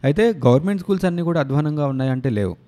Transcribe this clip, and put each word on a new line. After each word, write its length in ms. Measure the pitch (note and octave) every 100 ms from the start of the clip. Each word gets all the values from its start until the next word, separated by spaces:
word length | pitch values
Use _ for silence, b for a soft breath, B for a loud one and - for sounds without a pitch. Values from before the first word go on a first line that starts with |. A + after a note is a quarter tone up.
అయితే 300 | C3+ D3+ A3+ F#3 B2
గవర్నమెంట్ 360 | B2+ F3+ G3+
స్కూల్స్ 220 | F3+ F#3+
అన్నీ 180 | F#3 F3
కూడా 180 | E3+ E3+
అధ్వానంగా 460 | C3+ C#3 D3+ D3+ C#3+
ఉన్నాయంటే 440 | C3 C3 C3 C3
లేవు. 260 | G#2+ F#2+ F2